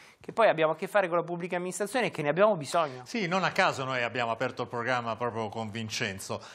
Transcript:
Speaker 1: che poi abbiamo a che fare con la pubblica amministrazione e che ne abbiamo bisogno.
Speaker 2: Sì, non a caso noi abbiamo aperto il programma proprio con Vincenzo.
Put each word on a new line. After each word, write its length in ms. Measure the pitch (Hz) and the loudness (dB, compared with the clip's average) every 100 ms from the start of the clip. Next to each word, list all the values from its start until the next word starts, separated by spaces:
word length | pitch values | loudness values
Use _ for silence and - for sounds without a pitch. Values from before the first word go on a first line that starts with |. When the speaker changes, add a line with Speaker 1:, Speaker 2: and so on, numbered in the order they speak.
| - - | -20 -18
Speaker 1:
che 120 | - | -6
poi 160 | - 214 | 4 4
abbiamo 260 | 151 156 | 6 4
a 20 | 160 | 2
che 100 | 190 | 0
fare 220 | 208 190 | 2 2
con 100 | 170 | 0
la 60 | |
pubblica 320 | 165 175 175 175 | -2 -4 -4 -4
amministrazione 500 | 180 180 - 262 196 | -4 -4 -2 0 -2
e 60 | |
che 100 | - | 0
ne 80 | 147 | 0
abbiamo 260 | 156 208 196 | 4 4 4
bisogno. 460 | 135 175 156 127 - | 0 0 0 -2 -6
Speaker 2:
Sì, 220 | 240 180 | -4 0
non 160 | 185 | 0
a 80 | 165 | 2
caso 340 | - 180 127 131 | 4 2 2 -2
noi 180 | 127 | -2
abbiamo 260 | 120 127 120 | -2 0 0
aperto 320 | 113 127 120 | 0 -2 -2
il 60 | 120 | -6
programma 480 | 120 117 123 117 110 | -4 0 0 -2 -2
proprio 340 | 120 110 110 | -2 -2 -4
con 220 | 113 110 | -4 -6
Vincenzo. 720 | 107 110 - 113 98 - 104 - | -6 -6 -4 -4 -4 -8 -8 -10